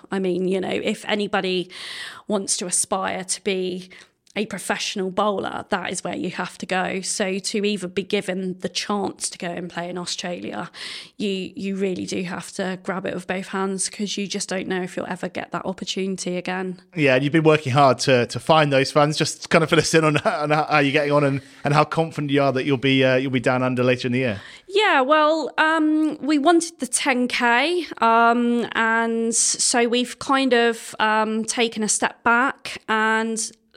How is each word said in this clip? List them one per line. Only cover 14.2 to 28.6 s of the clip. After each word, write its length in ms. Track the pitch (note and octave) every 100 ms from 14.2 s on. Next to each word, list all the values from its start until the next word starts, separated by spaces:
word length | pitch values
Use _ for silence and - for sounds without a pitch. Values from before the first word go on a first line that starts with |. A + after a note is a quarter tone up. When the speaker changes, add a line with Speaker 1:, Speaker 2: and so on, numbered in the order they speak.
| G3
Speaker 1:
just 200 | G3+ -
don't 200 | F#3+ -
know 140 | F#3
if 140 | F3+ -
you'll 120 | -
ever 200 | F#3 F#3
get 220 | - -
that 160 | F3 -
opportunity 720 | F#3+ - - F#3+ F#3 - F3+
again. 440 | F3+ F#3 F#3 F3+ _
Speaker 2:
Yeah, 220 | F3 C#3 C3
and 80 |
you've 80 | C#3+
been 100 | C#3+
working 300 | D#3 D3+ C3+
hard 260 | C3 C#3 B2
to, 260 | - B2 A#2
to 120 | B2
find 340 | - D#3+ D3
those 200 | C3+ C3+
funds. 260 | D3+ D3 D3+
Just 320 | D#3 - -
kind 140 | F3
of 60 | D#3+
fill 100 | E3
us 120 | D3
in 100 | D#3+
on, 120 | D#3 D3
<laughs> 80 |
on 260 | A3 E3+ D3
how, 120 | D3+
how 160 | D3 D3+
you're 140 | C#3+
getting 200 | D3 C#3+
on 120 | D3
and, 180 | C#3+ C#3 - -
and 100 | C#3+
how 80 | D3
confident 480 | D3+ - E3 - D3
you 100 | C#3
are 120 | C#3
that 120 | C3
you'll 120 | C3 C3+
be, 260 | C3+ C3+
uh, 140 | C3 C3
you'll 160 | C3+
be 80 | C3
down 240 | C3 B2+
under 180 | B2+ B2+
later 240 | B2+ B2 B2+
in 60 |
the 80 | B2
year. 200 | B2+ G2 - - -
Speaker 1:
Yeah, 320 | G4+ G#4 D4+
well, 500 | C4 D#4 D4+ D#4+ C4+ -
um, 600 | D#4 D#4+ D#4 D#4 D#4 -
we 160 | C4+ D4+
wanted 400 | D4 E4+ E4 -
the 80 | B3
ten 400 | - D4 B3 B3
K, 580 | - A#3+ A#3 D4 F4+ D4 -
um, 720 | A3+ A3+ A#3 A#3+ A#3+ A#3+